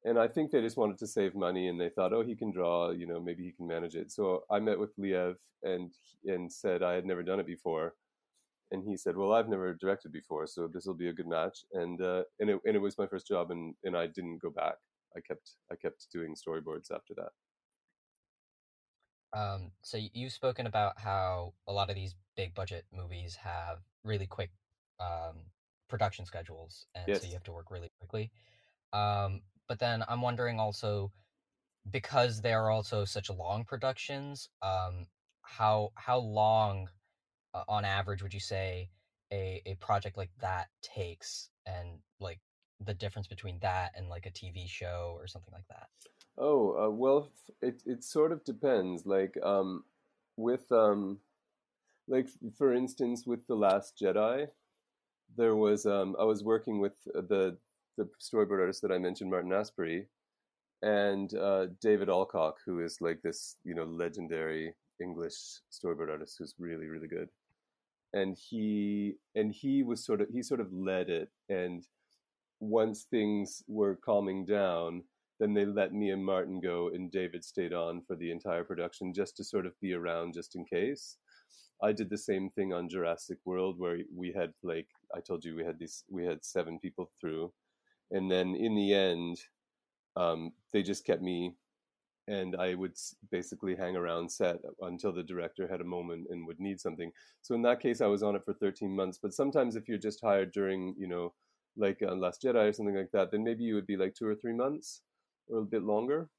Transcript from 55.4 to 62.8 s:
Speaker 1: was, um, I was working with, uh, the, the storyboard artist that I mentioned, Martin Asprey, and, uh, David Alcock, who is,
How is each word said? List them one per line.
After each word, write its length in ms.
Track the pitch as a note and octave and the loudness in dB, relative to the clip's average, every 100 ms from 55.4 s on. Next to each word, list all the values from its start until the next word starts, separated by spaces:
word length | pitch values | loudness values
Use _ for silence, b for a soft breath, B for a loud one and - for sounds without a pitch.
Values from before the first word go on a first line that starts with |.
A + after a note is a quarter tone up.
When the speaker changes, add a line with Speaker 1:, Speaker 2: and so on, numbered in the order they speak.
| A#2 A2 | 6 8
Speaker 1:
was, 300 | G#2+ G#2 G#2 | 6 6 4
um, 320 | G2+ F#2+ F#2+ | 4 2 4
I 60 | A2 | 4
was 180 | G#2+ | 4
working 360 | G#2 A2+ A2+ G#2+ | 4 2 2 2
with, 160 | G2+ - - - | 0 -2 -6 -6
uh, 60 | |
the, 360 | F2+ G2 F#2+ F2 _ _ _ - | 2 4 4 0 _ _ _ -6
the 120 | G2 - | -6 -6
storyboard 380 | - A2+ G2+ G2+ | -2 2 4 4
artist 220 | F#2 F#2+ | 2 2
that 100 | G2+ | 2
I 60 | F#2 | 2
mentioned, 340 | F2+ F#2 F#2+ | 2 -2 0
Martin 220 | F#2 F2+ | 0 2
Asprey, 540 | F#2+ G#2+ - E2+ E2+ G#2 _ _ _ _ _ _ _ | 0 0 -4 -2 -2 -4 _ _ _ _ _ _ _
and, 520 | G#2+ G#2 G2+ G2 G2 G#2 | 2 4 4 2 -2 0
uh, 320 | G2 F#2+ F#2 F2+ | 4 4 2 0
David 280 | A2+ G#2 G2 | 6 6 6
Alcock, 460 | F2+ F#2+ F#2 D#2+ D2+ - | 4 4 4 2 2 -4
who 140 | |
is, 180 | F2 | -2